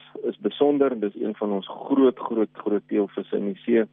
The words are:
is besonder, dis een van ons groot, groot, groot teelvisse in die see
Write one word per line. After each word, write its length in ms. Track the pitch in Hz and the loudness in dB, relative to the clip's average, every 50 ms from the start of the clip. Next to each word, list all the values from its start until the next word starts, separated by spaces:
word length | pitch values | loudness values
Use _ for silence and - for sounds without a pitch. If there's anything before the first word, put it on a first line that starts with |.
| - - - - - | -8 -18 -14 -8 -6
is 140 | 123 113 - | -6 -6 -4
besonder, 580 | - 107 - - 143 143 147 143 139 131 123 113 | -4 -4 -2 2 2 2 4 4 2 2 0 -2
dis 160 | 104 104 101 | -4 -6 -4
een 200 | - 113 107 107 | -4 -6 -6 -4
van 160 | - 110 104 | -4 -4 -4
ons 160 | 101 98 95 - | -2 -4 -4 -8
groot, 520 | - - - - 143 135 135 127 120 - | -12 -12 -6 -2 2 4 4 4 4 2
groot, 300 | - - 117 113 107 - - | -4 -4 -2 -2 -2 -2 -4
groot 300 | - - 107 104 101 - - | -6 -4 -2 -2 -2 -2 -2
teelvisse 500 | 110 107 101 95 - - 98 - - 101 | 0 0 0 0 -4 -8 -8 -4 -4 -4
in 160 | 101 101 98 | -4 -4 -6
die 80 | 92 | -6
see 240 | - - 117 113 110 107 | -2 2 2 2 2 0